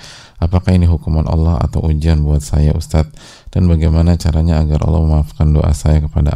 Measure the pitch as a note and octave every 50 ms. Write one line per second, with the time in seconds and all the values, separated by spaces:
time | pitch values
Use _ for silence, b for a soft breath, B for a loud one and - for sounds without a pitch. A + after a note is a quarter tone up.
0 | B B B B B B B B - F2 F#2 F2+ - F#2 F#2 F2+ F2 E2+ E2 D2
1 | - - D#2 D#2 D2+ - D#2+ D#2+ D#2+ E2 E2+ - - C#2+ - - - D#2+ D#2 D2+
2 | D2+ E2 D#2+ D2+ D2 D2 D2+ D2 D2 - - D2+ D2+ D2 D2 D#2+ - - - D#2
3 | D2+ - - B B B B B B B B F#2+ F#2 F2 E2+ D#2+ D#2+ D#2+ D#2 E2
4 | E2 E2+ F2 D#2+ - F2 D#2+ D#2+ E2 E2+ E2 D#2 D#2 D2+ D2+ D2+ D#2+ D#2 D#2+ D#2+
5 | D#2+ D#2 D#2 D2+ D2+ - - - D#2+ D2+ D2+ D2+ - D#2 D#2 - - D#2 D#2 D#2
6 | D2+ D2 - - D2 D2 -